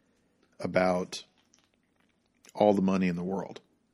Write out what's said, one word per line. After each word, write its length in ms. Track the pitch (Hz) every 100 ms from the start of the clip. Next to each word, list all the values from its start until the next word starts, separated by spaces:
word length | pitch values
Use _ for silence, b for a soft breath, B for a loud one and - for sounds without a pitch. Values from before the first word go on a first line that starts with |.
| _ _ _ _ _ -
about 640 | 92 90 92 90 90 - - _ _ _ _ _ _ _ _ _ _ _ - -
All 180 | 104
the 80 | 98
Money 260 | 95 95 92
in 80 | 87
the 80 |
World. 380 | 90 95 - - - _ _